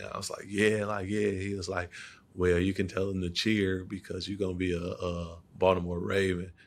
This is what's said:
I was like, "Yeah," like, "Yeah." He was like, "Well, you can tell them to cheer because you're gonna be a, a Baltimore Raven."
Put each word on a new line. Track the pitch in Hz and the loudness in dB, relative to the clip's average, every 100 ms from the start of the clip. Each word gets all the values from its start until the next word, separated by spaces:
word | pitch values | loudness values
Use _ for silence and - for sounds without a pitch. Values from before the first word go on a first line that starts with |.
| 98 | -8
I | - | -8
was | 101 | -8
like, | - 95 | -10 -4
"Yeah," | 101 107 107 104 | 4 4 4 0
like, | 104 95 | -2 -2
"Yeah." | 107 104 | 0 0
He | 95 98 | 0 -4
was | 101 87 | -4 -4
like, | 95 87 - - - _ | -4 -6 -10 -18 -20 _
"Well, | - 90 87 | 2 4 4
you | 92 | 4
can | 95 95 | 0 -2
tell | 95 98 | -2 -2
them | 95 | -2
to | 90 | -2
cheer | 87 110 107 95 92 | 0 2 2 2 0
because | 92 98 - 92 90 | -4 -10 -8 -8 -6
you're | 101 | -4
gonna | 95 | -4
be | 90 92 | -2 -2
a, | 85 | -2
a | 87 - 90 85 85 85 - - | -4 -4 -4 -4 -6 -12 -18 4
Baltimore | 92 90 87 87 | 6 6 2 -2
Raven." | 95 98 95 87 92 - | 0 2 2 0 -4 -14